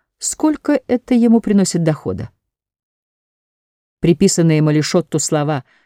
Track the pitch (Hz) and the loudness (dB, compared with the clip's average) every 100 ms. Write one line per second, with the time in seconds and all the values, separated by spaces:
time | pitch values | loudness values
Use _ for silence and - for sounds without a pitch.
0 | _ - - - 311 294 - 285 - 240 | _ -12 -12 -2 -2 -2 -2 -2 -2 -4
1 | - 247 233 226 208 202 180 175 156 151 | 0 2 4 2 2 0 0 -2 -2 -2
2 | - - 113 _ _ _ _ _ _ _ | -6 -10 -12 _ _ _ _ _ _ _
3 | _ _ _ _ _ _ _ _ _ - | _ _ _ _ _ _ _ _ _ -4
4 | 160 170 196 - 165 156 151 151 147 180 | 0 2 2 2 2 2 2 0 0 -2
5 | 160 160 - 151 147 139 - _ | -2 -6 -2 -4 -2 -6 -10 _